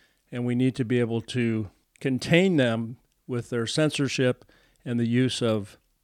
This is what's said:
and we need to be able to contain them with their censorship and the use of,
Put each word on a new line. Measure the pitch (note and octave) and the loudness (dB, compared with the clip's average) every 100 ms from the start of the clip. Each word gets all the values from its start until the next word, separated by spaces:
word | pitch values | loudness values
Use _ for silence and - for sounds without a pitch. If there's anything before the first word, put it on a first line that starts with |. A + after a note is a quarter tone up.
| _ _ _ | _ _ _
and | B2 B2 | -6 -2
we | B2 | 2
need | C3 C3 | 0 0
to | A2+ | 0
be | B2 | 0
able | A2+ A2+ | 0 -2
to | - B2+ A#2 A2 G#2 - _ _ | -4 -2 0 0 -4 -12 _ _
contain | C#3 B2+ - E3+ F#3+ D#3+ | -4 -4 2 4 4 4
them | B2 A2+ A2+ B2+ _ _ - | 2 0 -4 -12 _ _ -8
with | B2 - | -6 -4
their | A#2+ A2+ | -4 -2
censorship | - D#3 D3 C3+ - B2+ B2 - _ _ _ - | 0 0 0 -2 2 0 0 -8 _ _ _ -6
and | A#2+ | -2
the | A#2 | 0
use | A#2+ B2+ - | 2 0 0
of, | A#2+ A2 G2+ - _ _ | 0 0 -4 -14 _ _